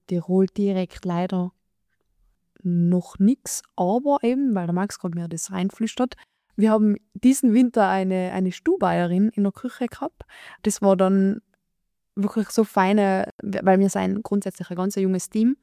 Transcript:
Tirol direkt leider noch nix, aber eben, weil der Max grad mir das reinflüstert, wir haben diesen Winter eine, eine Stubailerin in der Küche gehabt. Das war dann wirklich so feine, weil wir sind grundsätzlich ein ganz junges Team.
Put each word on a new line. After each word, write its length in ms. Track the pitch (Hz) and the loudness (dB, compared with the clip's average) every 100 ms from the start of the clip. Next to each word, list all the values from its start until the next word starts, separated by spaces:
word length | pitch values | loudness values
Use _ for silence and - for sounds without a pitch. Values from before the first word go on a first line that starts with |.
| - | -6
Tirol 400 | 175 165 185 190 | -6 0 0 0
direkt 600 | - 202 185 180 - 180 | 0 -2 -2 -4 -6 -6
leider 460 | 170 180 185 180 _ _ _ _ _ _ _ _ _ _ _ | -4 -2 -2 -4 _ _ _ _ _ _ _ _ _ _ _
noch 560 | 185 175 170 180 - - | -2 0 2 0 -2 2
nix, 440 | 196 269 - - _ - | 2 2 -4 -12 _ -4
aber 420 | 180 240 285 285 | -2 0 0 0
eben, 320 | 233 262 269 | 0 0 0
weil 120 | 202 170 | 0 -2
der 80 | |
Max 240 | 175 196 - | -2 -4 -6
grad 160 | 180 | -8
mir 140 | 170 170 | -8 -8
das 240 | 165 - | -10 -8
reinflüstert, 640 | 190 196 - 226 - 254 - _ _ _ - | -4 -4 -4 -8 -4 -4 -6 _ _ _ 0
wir 160 | 214 | 2
haben 240 | 214 214 202 _ | 4 2 0 _
diesen 400 | - 254 269 247 | 0 2 4 4
Winter 340 | 220 247 233 190 | 4 4 2 2
eine, 440 | 190 190 185 180 | 2 0 -2 -2
eine 200 | 185 185 | -2 -4
Stubailerin 760 | - 320 381 185 170 175 180 214 | -2 -2 0 0 0 0 2 0
in 140 | 214 | 0
der 80 | 196 | -4
Küche 340 | - 247 - 240 | -4 -12 -8 -8
gehabt. 380 | - 285 _ - - - - | -6 -12 _ -20 -20 -20 -6
Das 200 | 214 - | -4 0
war 140 | 196 190 | 2 4
dann 440 | 190 196 190 220 _ _ _ _ _ _ _ - | 4 4 2 -2 _ _ _ _ _ _ _ -6
wirklich 320 | 202 226 196 | -4 -2 -2
so 140 | - | 0
feine, 640 | 214 208 190 208 196 190 - - | 0 2 2 4 2 0 -2 -8
weil 380 | 208 196 190 190 | -8 -2 2 4
wir 100 | 196 | 4
sind 360 | 196 190 202 | 0 -2 -4
grundsätzlich 440 | - 202 196 - 180 | -2 -4 -4 -10 -10
ein 60 | 175 | -6
ganz 200 | 190 196 | -4 -2
junges 340 | 190 185 - | -2 -2 -2
Team. 260 | 214 226 277 | 0 0 0